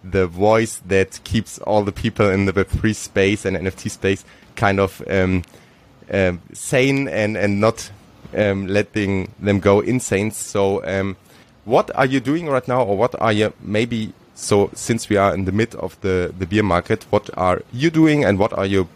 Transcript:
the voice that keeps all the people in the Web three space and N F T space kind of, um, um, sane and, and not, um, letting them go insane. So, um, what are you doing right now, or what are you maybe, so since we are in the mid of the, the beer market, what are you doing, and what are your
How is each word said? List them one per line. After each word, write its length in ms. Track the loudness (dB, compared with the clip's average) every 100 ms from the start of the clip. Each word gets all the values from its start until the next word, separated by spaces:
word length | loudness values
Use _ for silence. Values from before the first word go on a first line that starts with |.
the 240 | 0 0 0
voice 520 | 2 4 4 2 -6 0
that 320 | 0 0 -4
keeps 340 | -4 -4 -4 -10
all 240 | 0 0
the 80 | 0
people 400 | -2 -6 0 2
in 140 | 2
the 80 | 2
Web 160 | 0 -2
three 240 | 0 -2
space 520 | -2 -4 0 2 2
and 120 | -2 -4
N 100 | -4
F 80 |
T 140 | -6 -12
space 360 | -4 -2 -2 -6 -20 -20
kind 240 | 0 2 2
of, 240 | 0 -2 -2
um, 320 | 0 2 0 -4 -18 -20 _ _ _ -6
um, 280 | 0 0 -2 -12
sane 560 | -14 -2 2 2 2 -2
and, 280 | -2 -2 0
and 240 | 0 2
not, 300 | 2 0 -14 -18 -20 -20 -8 -2
um, 320 | 0 0 0
letting 640 | -2 0 -2 -2 -2 -4 -4
them 180 | 0 2
go 220 | 4 4
insane. 500 | 4 -2 0 -2 -2
So, 520 | -6 -6 0 0 0 -2
um, 300 | -4 -4 -8 _ -20 -20 _
what 260 | 0 0 0 -2
are 100 | 0
you 140 | 0
doing 260 | -2 -4 -2
right 200 | -4 0
now, 160 | 0
or 120 | 0 2
what 240 | 0 0
are 120 | 0
you 200 | 2 0 -2
maybe, 520 | -4 -2 0 -4 -6 -12 _ -14
so 340 | 0 2 2
since 340 | -4 -4 -4 0
we 80 | 2
are 180 | 2
in 100 | 0
the 80 | -2
mid 220 | -2 -2
of 260 | -4 -10 -6
the, 300 | -2 -2 -2 -6
the 80 | -2
beer 160 | 0
market, 420 | 2 0 0 -4 0
what 180 | -2 -2 -2
are 260 | 0 0 -4
you 180 | -2 0
doing, 340 | 4 4 4
and 140 | 2 2
what 140 | 0
are 140 | 0 0
your 200 | 0 -2